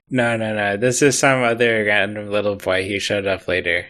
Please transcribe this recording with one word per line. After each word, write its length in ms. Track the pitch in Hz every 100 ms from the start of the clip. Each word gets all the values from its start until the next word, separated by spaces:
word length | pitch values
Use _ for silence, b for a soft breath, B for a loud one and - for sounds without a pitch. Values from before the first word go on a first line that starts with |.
| -
No, 280 | 127 117 113
no, 180 | 110 107
no. 220 | 101 101
This 240 | 127 120
is 180 | 143 -
some 240 | 139 131
other 400 | 120 117 120 110
random 480 | 104 104 101 104 104
little 240 | 104 101 95
boy 320 | 95 92 95
who 120 | 98
showed 280 | - 104 98
up 200 | 92 -
later. 380 | 90 87 85